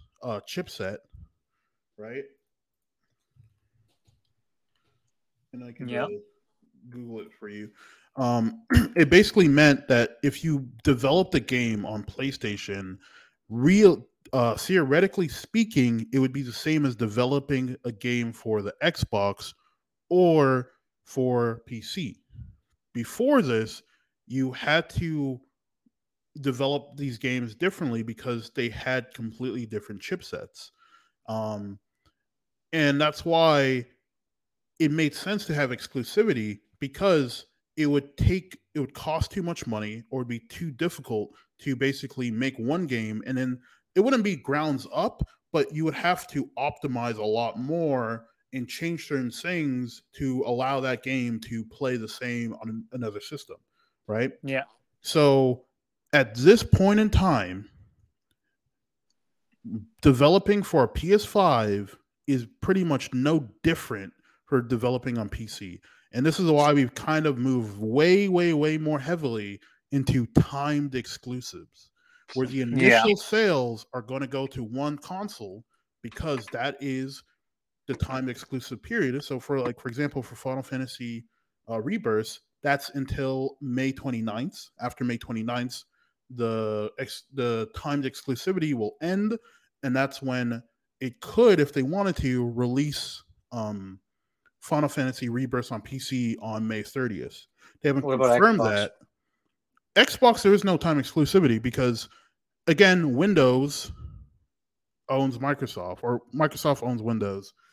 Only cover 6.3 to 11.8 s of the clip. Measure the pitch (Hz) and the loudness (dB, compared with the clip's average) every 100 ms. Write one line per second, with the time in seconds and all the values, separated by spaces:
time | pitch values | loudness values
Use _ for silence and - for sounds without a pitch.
6.3 | _ _ _ _ _ 120 123 117 110 107 | _ _ _ _ _ -20 -16 -14 -14 -14
7.3 | - - 208 - _ - _ _ - 123 | -16 -14 -14 -14 _ -20 _ _ -2 0
8.3 | 120 113 - - - - 170 139 175 208 | 2 0 -4 4 4 4 2 6 8 6
9.3 | 214 156 143 151 135 - 120 113 - 143 | 6 6 8 6 6 4 4 2 0 -4
10.3 | - 160 143 123 113 151 123 135 175 180 | -2 -2 -4 -4 -2 2 2 4 4 4
11.3 | 147 - 127 117 104 | 0 0 0 0 -2